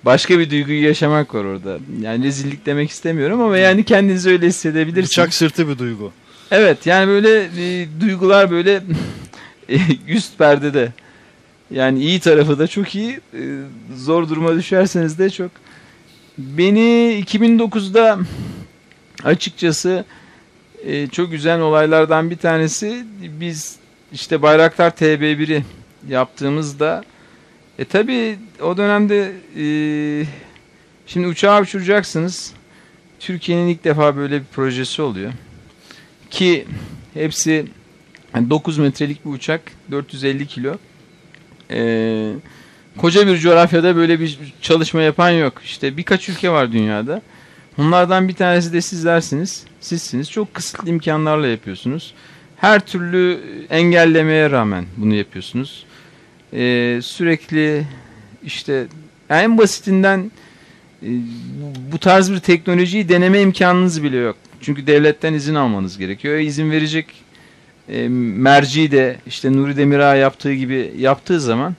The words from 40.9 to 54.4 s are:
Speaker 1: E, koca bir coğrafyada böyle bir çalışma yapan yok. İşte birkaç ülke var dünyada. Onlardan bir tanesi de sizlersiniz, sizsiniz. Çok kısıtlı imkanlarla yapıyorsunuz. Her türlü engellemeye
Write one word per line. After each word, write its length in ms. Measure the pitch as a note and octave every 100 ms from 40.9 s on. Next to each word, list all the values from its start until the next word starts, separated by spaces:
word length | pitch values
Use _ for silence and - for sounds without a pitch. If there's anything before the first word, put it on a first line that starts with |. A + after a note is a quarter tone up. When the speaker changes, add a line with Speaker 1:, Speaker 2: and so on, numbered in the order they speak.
| _ _ _ _ - _ - _
Speaker 1:
E, 600 | A2+ A#2 A2+ A2+ A2 G#2+ B2 - - - _ _ -
koca 300 | E3+ F3+ G3+
bir 100 | F3
coğrafyada 580 | E3 E3+ F3 E3+ F3 E3+
böyle 240 | E3 E3
bir 200 | D#3+ C#3 C#3+ -
çalışma 400 | - E3 D#3+ E3
yapan 280 | D#3 D3 F3
yok. 320 | E3+ C#3+ - -
İşte 320 | - C#3 C#3
birkaç 320 | F3 F#3+ -
ülke 200 | E3+ F3+
var 220 | D#3+ B2+
dünyada. 500 | A2+ G#2+ G#2 A#2 F3 - - - - _ -
Onlardan 500 | D3+ F3 F3+ F#3 F#3
bir 60 |
tanesi 400 | F3+ F3+ F3 E3+
de 80 | E3+
sizlersiniz, 840 | F3 F3+ E3 E3+ D#3+ C#3+ F#3+ - - _
sizsiniz. 500 | - E3+ - B2 D3
Çok 220 | - G3+
kısıtlı 360 | - - - F3
imkanlarla 580 | E3+ E3 D#3 D#3 D3+ C#3
yapıyorsunuz. 640 | A2+ - F#2 B2 D3 - - - - _ _
Her 220 | G3 G#3
türlü 600 | G3+ F#3 F3 F3+ F3+ E3+ - - -
engellemeye 840 | D#3+ E3+ E3+ E3 D#3+ D#3 D#3